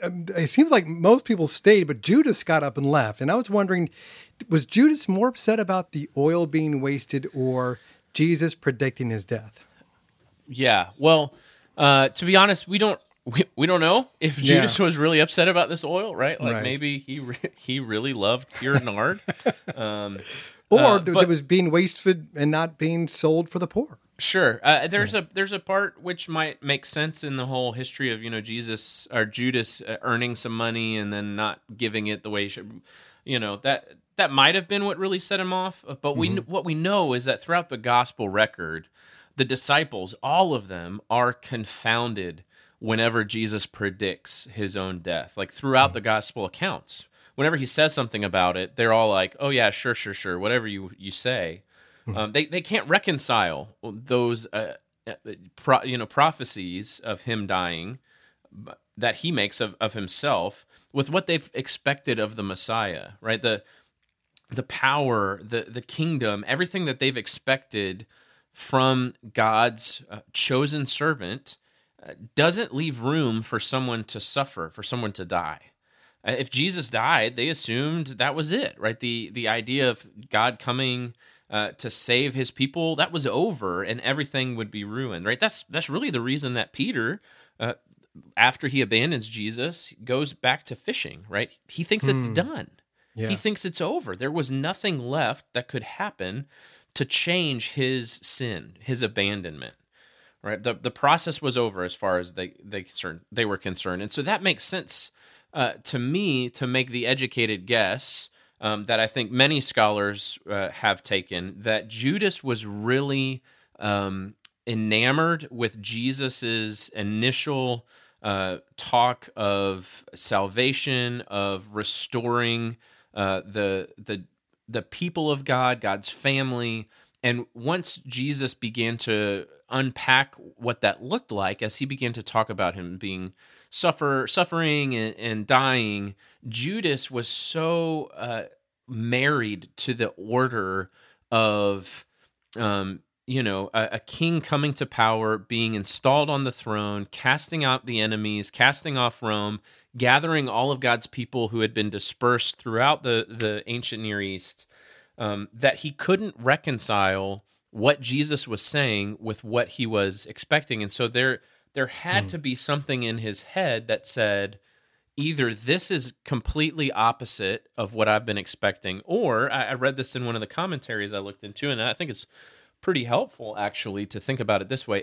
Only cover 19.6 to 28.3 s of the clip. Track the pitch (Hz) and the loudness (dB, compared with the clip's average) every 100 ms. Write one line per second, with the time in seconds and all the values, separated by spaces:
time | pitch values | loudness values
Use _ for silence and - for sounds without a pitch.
19.6 | - 135 107 107 104 98 - - - - | -8 -6 -4 -4 -6 -8 -12 -14 -14 -20
20.6 | _ 208 247 202 170 175 180 160 139 180 | _ 8 8 8 6 4 6 4 4 4
21.6 | 180 165 180 - 190 175 151 147 147 156 | 6 4 2 2 2 0 -4 0 2 2
22.6 | 165 156 160 165 165 - 156 160 165 180 | -2 -2 -2 0 -2 0 2 4 2 -4
23.6 | 170 208 294 - _ - - 190 143 113 | -2 -2 -4 -10 _ -4 0 4 4 4
24.6 | 143 151 160 202 208 214 170 190 196 196 | 4 4 4 0 0 0 -2 -4 -4 -4
25.6 | - 196 196 - 175 175 - 160 156 - | -2 -2 -2 -6 -8 -8 -4 -2 -2 -2
26.6 | 139 139 - 156 160 156 147 135 127 131 | -2 -2 -2 -2 -2 -4 -6 -4 -2 0
27.6 | 123 117 127 - 131 110 113 | -2 -2 -8 -2 -2 -2 -4